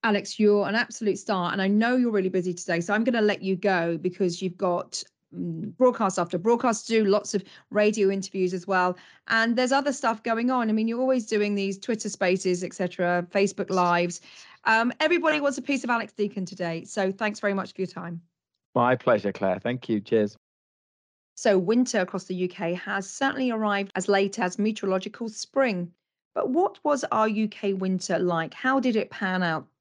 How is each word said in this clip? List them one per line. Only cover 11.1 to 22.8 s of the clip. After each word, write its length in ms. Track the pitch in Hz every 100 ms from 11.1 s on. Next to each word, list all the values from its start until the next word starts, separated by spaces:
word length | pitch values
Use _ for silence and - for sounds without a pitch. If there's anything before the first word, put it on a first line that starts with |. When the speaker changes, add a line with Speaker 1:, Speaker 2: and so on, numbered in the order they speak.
| 262
Speaker 1:
doing 300 | 214 214 208
these 240 | 202 196 196
Twitter 320 | - 220 214
Spaces, 520 | - 185 185 185 180
et 120 | 180
cetera, 520 | - 185 - 175 175 175
Facebook 400 | 202 202 202 202
Lives. 500 | 190 180 175 175 175 - - - -
Um, 280 | - 220 233 -
everybody 400 | 311 349 320 311
wants 160 | 285 277
a 60 |
piece 200 | 254 277
of 60 | -
Alex 240 | 233 220
Deacon 320 | - 202 202
today, 400 | 180 185 175 165
so 260 | - - 190
thanks 300 | 196 214 208
very 140 | 208
much 180 | 196 -
for 80 | -
your 60 | 185
time. 340 | - 170 170 - _ _ _ _
Speaker 2:
My 220 | - 123 123
pleasure, 360 | - 110 101
Claire. 260 | 95 98 95
Thank 280 | 117 123 -
you. 120 | 110
Cheers. 360 | 98 113 104 - _ _ _ _ _ _ _ _ _ -
Speaker 1:
So 200 | 233 196
winter 440 | 180 233 254 220
across 240 | 185 190
the 100 | -
U 140 | 185 180
K 260 | 180 170
has 340 | 175